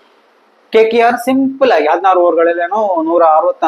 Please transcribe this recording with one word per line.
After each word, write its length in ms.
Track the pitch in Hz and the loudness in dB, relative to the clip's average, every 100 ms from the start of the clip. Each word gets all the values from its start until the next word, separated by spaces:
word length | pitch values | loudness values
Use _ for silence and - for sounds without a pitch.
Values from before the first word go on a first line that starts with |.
| _ _ _ _ _ _ - | _ _ _ _ _ _ -2
ಕೆ 160 | 220 220 | 0 2
ಕೆ 120 | 233 | 2
ಆರ್ 160 | 233 240 | 0 0
ಸಿಂಪಲ್ 540 | 262 269 269 269 254 | -2 -2 -2 -2 0
ಆಗಿ 160 | 165 147 | 0 0
ಹದಿನಾರು 320 | 339 370 180 | 0 0 2
ಓವರ್ಗಳಲ್ಲೇನೋ 840 | 175 160 170 170 170 214 208 165 | 2 2 0 -2 -4 -4 -4 -4
ನೂರ 200 | 160 175 | -2 0
ಅರವತ್ತ 400 | 160 156 175 - | 2 2 0 -2